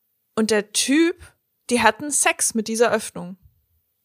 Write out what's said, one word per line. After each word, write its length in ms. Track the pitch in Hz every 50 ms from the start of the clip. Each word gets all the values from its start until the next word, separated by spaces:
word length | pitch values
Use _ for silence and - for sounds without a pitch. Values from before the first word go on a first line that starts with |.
| _ _ _ _ _ _ _
Und 160 | 220 220 214
der 200 | 220 208 202 -
Typ, 440 | - - - - 269 311 330 339 - - - - _ _ _ _ _ _ _ -
die 100 | 240 240
hatten 300 | 226 214 220 - 294 294
Sex 420 | 277 - - - 339 - - - -
mit 140 | 226 214
dieser 240 | - 226 220 240 220
Öffnung. 460 | - 226 - - - - 180 180 190 - _ - _ _ _ _ _ _ _ _ _ _